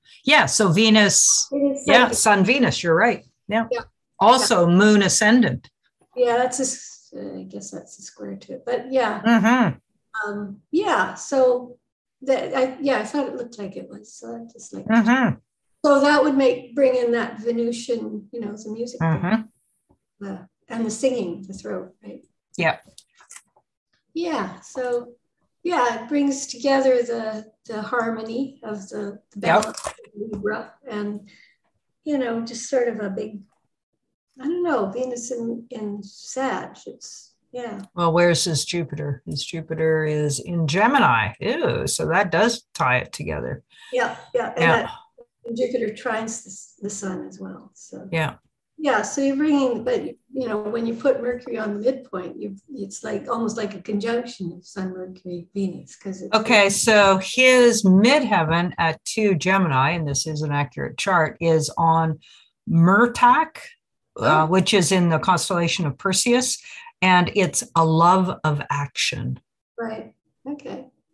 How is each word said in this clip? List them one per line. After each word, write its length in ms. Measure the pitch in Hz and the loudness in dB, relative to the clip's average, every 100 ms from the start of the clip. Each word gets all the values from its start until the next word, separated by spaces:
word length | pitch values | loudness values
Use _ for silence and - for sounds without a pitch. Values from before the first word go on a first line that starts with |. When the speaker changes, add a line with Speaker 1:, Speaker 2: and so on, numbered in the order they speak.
| _ - | _ -6
Speaker 1:
Yeah, 220 | 262 294 143 | 2 4 4
so 240 | - 196 | 2 4
Venus. 800 | 165 220 214 202 - - - - | 4 6 6 6 4 4 2 0
Speaker 2:
It 60 | 285 | 0
is 260 | 277 269 - | 0 0 4
Speaker 1:
Yeah, 200 | 233 240 | 6 6
Speaker 2:
Sun. 60 | |
Speaker 1:
Sun 300 | 233 220 202 | 2 4 4
Venus, 380 | 190 269 202 - | 4 4 2 0
you're 120 | 175 | 2
right. 300 | 165 233 - - _ - | 4 2 0 -8 _ -6
Yeah. 180 | 220 226 | -4 -2
Speaker 2:
Yeah. 100 | 240 - _ _ - | -6 -8 _ _ 2
Speaker 1:
Also 480 | 208 254 - 196 170 | 6 6 4 4 6
Speaker 2:
Yeah. 60 | 180 | 6
Speaker 1:
Moon 260 | 214 208 | 6 6
ascendant. 680 | 185 - 214 247 185 131 - _ _ _ _ | 4 2 4 6 4 -2 -10 _ _ _ _
Speaker 2:
Yeah, 220 | 254 240 240 | 0 2 2
that's 240 | 247 - | 0 -2
a 20 | |
s-, 500 | 254 - - - _ 185 | -4 -6 -14 -20 _ -14
uh, 220 | 196 185 | -12 -12
I 20 | |
guess 280 | 190 202 196 | -14 -14 -14
that's 260 | 190 - - | -16 -16 -20
a 40 | |
square 340 | - - 202 196 | -20 -16 -14 -14
to 160 | - | -14
it. 80 | 175 | -10
But 280 | - 247 262 | -4 -4 -2
yeah. 280 | 262 220 214 | -2 -2 -2
Speaker 1:
Mm-hmm. 540 | 214 233 214 254 196 - _ _ _ 220 208 | 2 2 4 2 0 -2 _ _ _ -10 -8
Speaker 2:
Um, 320 | 208 202 202 _ | -8 -12 -14 _
yeah, 440 | 320 415 226 190 | -2 0 0 -2
so 640 | - - 269 254 247 247 - _ _ _ _ | -8 -4 2 4 2 -4 -18 _ _ _ _
that, 320 | 262 262 - 262 | -2 -2 -2 -2
I, 220 | 262 294 | -2 -2
yeah, 200 | 277 226 | -2 -2
I 40 | |
thought 220 | 214 294 247 | -2 -4 -4
it 60 | 247 | -6
looked 220 | 233 - | -10 -10
like 180 | 190 - | -12 -12
it 120 | - | -16
was. 260 | 202 214 | -18 -20
So 220 | - 226 233 | -18 -14 -14
I 140 | - | -16
just 200 | - - | -20 -16
like 140 | 190 - | -10 0
Speaker 1:
Mm-hmm. 480 | 226 220 262 240 - _ _ _ _ | 2 4 2 0 -4 _ _ _ _
Speaker 2:
so 160 | 302 277 | 2 4
that 220 | 294 294 | 4 4
would 140 | 302 269 | 2 2
make, 380 | 262 196 - 233 | 2 0 -4 2
bring 180 | 262 | 2
in 160 | 254 240 | 2 0
that 280 | 233 - 214 | 0 -4 -6
Venusian, 880 | 226 233 233 233 - 226 214 214 - | -4 -2 -2 -4 -4 -6 -6 -10 -12
you 80 | 240 | -12
know, 140 | 208 208 | -10 -12
the 140 | 214 | -12
music 300 | 226 240 - | -10 -8 -4
thing. 80 | 165 | -2
Speaker 1:
Mm-hmm. 340 | - 190 220 - _ _ _ _ _ _ _ | -2 0 -2 -4 _ _ _ _ _ _ _
Speaker 2:
The, 280 | 202 185 - _ - | -14 -14 -18 _ -10
and 180 | 226 220 | -6 -4
the 40 | |
singing, 520 | - 262 247 180 196 | -2 -2 0 -4 -8
the 120 | 190 | -14
throat, 400 | 196 214 185 185 _ | -14 -10 -10 -12 _
right? 200 | 202 - _ _ _ - | -20 -20 _ _ _ -4
Speaker 1:
Yeah. 220 | 165 - _ - _ _ _ - _ _ _ _ _ _ _ | -2 -4 _ -20 _ _ _ -20 _ _ _ _ _ _ _
Speaker 2:
Yeah, 460 | 320 349 277 190 185 | -8 -4 -4 -6 -10
so 480 | - 262 247 240 247 - _ _ _ _ | -14 -8 -4 -6 -6 -18 _ _ _ _
yeah, 400 | 349 415 494 - | -4 0 0 -2
it 40 | - | -4
brings 380 | 294 277 262 - | 0 0 -2 -8
together 560 | 233 277 269 262 247 | -4 0 4 4 2
the, 440 | 233 233 220 214 - _ - | 0 -4 -6 -8 -14 _ -12
the 160 | 214 | -10
harmony 800 | 196 240 226 226 220 240 269 - | -4 -4 -2 -6 -6 -6 -6 -10
of 260 | 220 208 - | -12 -12 -10
the, 300 | 208 202 208 _ | -10 -10 -12 _
the 120 | 202 190 | -6 2
Speaker 1:
Yep. 160 | 156 | 2
Speaker 2:
balance 240 | - - - | 0 -6 -12
of 80 | - - | -14 -18
Libra 580 | 208 226 196 202 226 - _ 262 | -12 -10 -6 -6 -6 -10 _ -12
and, 400 | 208 208 208 - _ _ _ _ _ _ _ | -8 -8 -10 -14 _ _ _ _ _ _ _
you 140 | 302 285 | -4 -2
know, 220 | 240 233 | -2 -4
just 260 | 233 - - | -6 -10 -4
sort 180 | 262 240 | 0 0
of 120 | 208 | -2
a 100 | 202 | -6
big, 300 | 196 214 202 - _ _ _ _ _ _ _ _ 262 | -6 -8 -12 -18 _ _ _ _ _ _ _ _ -10
I 40 | |
don't 180 | 269 349 | -6 -2
know, 240 | 349 247 196 | -2 -2 -2
Venus 400 | 233 254 240 - | -4 -6 -8 -8
in, 340 | 240 233 233 - | -8 -6 -8 -12
in 320 | 214 208 208 | -12 -10 -10
Sag. 760 | 196 - - 262 269 190 - - - | -14 -20 -12 -6 -4 -6 -10 -16 -18
It's, 480 | - - - - _ _ | -18 -20 -20 -20 _ _
yeah. 280 | 247 240 202 196 | -12 -12 -12 -12
Speaker 1:
Well, 180 | 175 170 | -2 2
where's 320 | 170 175 165 | 4 4 4
his 200 | 180 147 | 0 -2
Jupiter? 580 | - 175 156 151 147 131 170 | -2 -6 -6 -6 -6 -8 -8
His 180 | 147 | -10
Jupiter 600 | - 165 156 160 160 156 | -8 -10 -8 -2 0 2
is 340 | 156 151 147 143 | 0 0 -2 -4
in 280 | - 170 156 | -4 -2 0
Gemini. 640 | 175 226 277 165 113 104 - | 2 4 4 4 2 0 -4
Ew, 460 | 202 311 214 - 135 | -4 -2 -2 -2 -4
so 200 | - 151 | -4 0
that 220 | 175 196 | 0 2
does 340 | 180 233 240 - | 2 2 0 -8
tie 240 | - 131 123 | -4 0 0
it 140 | - | -2
together. 500 | - 107 73 62 120 - _ - | -8 -8 -6 -6 -10 -12 _ -8
Speaker 2:
Yeah, 240 | 247 240 - - | -4 -4 -6 -6
yeah. 180 | 247 220 160 | -6 -4 0
And 40 | |
Speaker 1:
Yeah. 280 | 165 226 - - _ - - _ 233 | 2 2 -2 -10 _ -20 -20 _ -10
Speaker 2:
that 100 | 233 | -4
Jupiter 360 | 247 247 208 | -2 -2 -4
trines 520 | - 254 220 226 - | -6 -6 -6 -6 -10
the, 400 | - - - _ | -14 -20 -20 _
the 60 | 202 | -10
sun 360 | - 190 185 - | -8 -8 -8 -12
as 140 | 190 | -14
well. 300 | 190 190 - | -16 -16 -20
So 340 | _ - - 190 | _ -20 -18 -8
Speaker 1:
Yeah. 220 | 165 151 - _ _ _ - | -6 -6 -8 _ _ _ -4
Speaker 2:
yeah, 240 | 294 214 | 0 0
so 220 | - 285 | -2 -2
you're 140 | 277 269 | 0 0
bringing, 480 | 302 285 262 226 | 2 2 2 -2
but, 200 | 240 240 | -2 -4
you 420 | - - _ 262 240 | -4 -12 _ -8 -4
know, 100 | 214 | -4
when 260 | 208 233 | -4 -4
you 80 | 226 | -4
put 280 | 226 277 240 | 0 0 0
Mercury 340 | 240 240 - 226 | -2 -6 -8 -6
on 160 | 214 | -6
the 60 | 208 | -2
midpoint, 580 | 240 269 - 185 180 - | -2 -4 -6 -10 -10 -12
you, 180 | 208 196 - | -12 -14 -16
it's 280 | 262 196 - | -12 -12 -10
like, 240 | 220 202 254 | -8 -8 -6
almost 260 | 233 220 226 | -4 -4 -4
like 180 | 202 | -8
a 60 | 185 | -8
conjunction 720 | - 202 226 240 247 - 170 | -6 -4 -2 -4 -6 -10 -10
of 140 | - - | -12 -14
Sun, 240 | 190 185 | -10 -10
Mercury, 540 | 185 185 185 180 175 170 | -10 -14 -14 -12 -12 -10
Venus, 420 | 202 185 143 - - | -6 -6 -6 -16 -14
'cause 240 | 196 190 | -12 -12
it's 160 | - 220 | -2 -2
Speaker 1:
Okay, 320 | 220 214 196 | 4 4 4
so 480 | 202 226 214 196 190 | 2 4 6 8 4
his 600 | - - 254 254 240 220 | 0 4 6 8 6 6
midheaven 880 | 190 190 233 294 226 190 156 170 175 - | 6 6 6 4 4 2 2 0 -2 -2
at 260 | 165 156 - | -2 -4 -6
two 280 | - 208 | -2 0
Gemini, 580 | 170 185 196 175 131 139 | 2 2 2 2 2 2
and 140 | 175 147 | 0 -2
this 200 | 139 160 | -4 -4
is 160 | 151 | -4
an 100 | 151 | -2
accurate 460 | 143 139 143 139 - | -2 -4 -6 -8 -4
chart, 400 | 196 180 156 - | 0 2 0 0
is 300 | 165 160 139 - | 2 2 0 0
on 400 | 165 165 160 151 _ _ _ _ - | 2 2 0 -4 _ _ _ _ 0
Murtak, 880 | 165 170 202 240 240 240 269 - - - - _ _ _ - | 4 6 6 4 4 4 4 2 -6 -20 -20 _ _ _ -2
uh, 220 | 110 156 | 2 4
Speaker 2:
Oh. 40 | 156 | 4
Speaker 1:
which 280 | 185 185 | 2 4
is 180 | 202 165 | 2 4
in 160 | 185 175 | 2 4
the 100 | 160 | 2
constellation 640 | - 170 - 175 170 - 151 | 2 0 0 -2 0 -2 -4
of 100 | - | -2
Perseus, 640 | 196 190 240 240 247 - - - - - | -2 0 2 2 0 -6 -12 -20 -20 -2
and 280 | 185 180 170 | 4 4 4
it's 280 | 202 175 - - 170 | 2 0 -2 -2 2
a 80 | |
love 560 | 160 160 175 190 180 - | 4 4 6 4 2 -2
of 180 | 156 143 - | -2 -2 -4
action. 680 | 143 139 - - 143 127 127 _ _ _ - | -6 -6 -4 -4 -4 -6 -8 _ _ _ -10
Speaker 2:
Right. 360 | 226 220 220 _ _ _ 269 | -8 -10 -14 _ _ _ -12
Okay. 420 | 294 247 - - _ _ | -12 -12 -14 -16 _ _